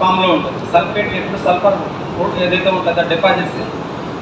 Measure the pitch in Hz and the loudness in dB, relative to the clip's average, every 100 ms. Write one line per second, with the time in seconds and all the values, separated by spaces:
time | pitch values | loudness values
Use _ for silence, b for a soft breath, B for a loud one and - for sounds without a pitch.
0 | 185 185 185 160 - - - - 170 208 | 2 2 4 2 0 -4 2 2 2 -2
1 | 202 185 180 196 196 180 202 190 - - | -2 -2 -4 -2 2 4 4 2 -2 -6
2 | - - 180 - 180 180 185 - 170 170 | -8 -4 -2 0 0 2 2 2 0 0
3 | 165 165 190 175 160 - - - - - | 0 2 2 2 0 -4 -6 -6 -8 -8
4 | - - | -8 -4